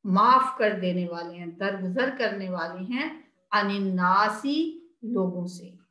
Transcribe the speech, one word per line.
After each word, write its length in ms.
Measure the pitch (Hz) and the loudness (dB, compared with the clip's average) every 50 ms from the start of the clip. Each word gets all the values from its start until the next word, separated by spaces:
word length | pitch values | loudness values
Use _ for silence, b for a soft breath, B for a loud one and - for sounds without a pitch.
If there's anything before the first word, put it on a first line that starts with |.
| - | 0
माफ 540 | 202 185 196 220 240 254 254 254 - - - | 2 4 6 6 8 6 6 4 2 0 2
कर 200 | 220 208 - 180 | 2 2 2 0
देने 280 | 180 180 175 180 180 | -2 -2 0 0 -2
वाले 300 | 170 170 170 170 170 175 | -4 -4 -8 -8 -10 -10
हैं, 200 | 175 175 170 170 | -10 -10 -12 -6
दरगुजर 580 | - 196 202 196 190 185 180 180 262 262 262 262 | -4 -2 -2 -2 -2 -4 -4 0 0 0 0 0
करने 340 | - 233 208 202 202 190 185 | -2 -2 -2 -2 -4 -6 -6
वाले 340 | 180 175 165 180 180 185 185 | -4 -4 -6 -6 -6 -8 -8
हैं, 500 | 208 247 262 302 311 311 - - _ _ _ _ _ - | -6 -4 -4 -4 -6 -8 -12 -20 _ _ _ _ _ 0
अनिन्नासी, 1400 | 208 202 202 196 202 196 190 185 180 180 180 190 196 214 214 214 - - 277 294 311 330 320 - - - _ _ _ 240 | 2 2 2 0 0 0 0 0 2 2 4 4 4 4 2 0 -2 -2 -2 0 0 0 -2 -4 -12 -18 _ _ _ -8
लोगों 420 | 220 240 196 185 180 175 180 175 | -4 0 0 0 0 -2 -4 -6
से। 340 | 180 - - - - - - _ _ | -8 -8 -12 -16 -18 -20 -20 _ _